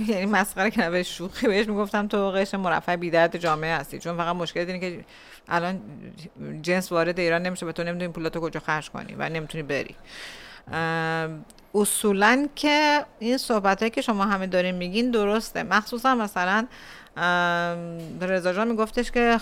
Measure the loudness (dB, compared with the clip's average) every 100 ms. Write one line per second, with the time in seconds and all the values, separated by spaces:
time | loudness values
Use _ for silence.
0 | 0 0 2 2 2 2 0 2 2 2
1 | -2 -6 -8 0 2 2 2 0 0 -2
2 | 0 0 0 0 0 0 0 0 0 -2
3 | 2 4 4 4 0 0 0 -2 -4 -10
4 | -6 -4 -2 -2 -4 -4 -4 -4 -6 -8
5 | -14 -20 -20 -16 -2 -2 0 -4 -8 -14
6 | -16 -16 -18 -14 -12 -8 0 0 0 0
7 | 0 2 0 0 -2 -6 -6 -6 -4 -4
8 | -6 -4 -6 -4 -6 -6 -2 -4 -4 -12
9 | -12 -6 -6 -6 -8 -8 -4 -4 -6 -12
10 | -20 -16 -16 -16 -18 -18 -8 -4 -2 -2
11 | -2 -2 -4 -8 -16 -20 -4 0 2 2
12 | 2 6 6 6 2 0 2 4 6 4
13 | 0 -6 -2 0 2 2 4 2 0 0
14 | 0 2 2 0 2 2 2 0 -2 0
15 | 2 2 2 2 -2 -6 2 2 0 0
16 | 2 2 0 -2 2 0 0 -10 -20 -20
17 | -14 -2 2 4 2 2 0 -4 -6 -10
18 | -10 -6 0 0 2 0 0 0 0 0
19 | 0 2 4 4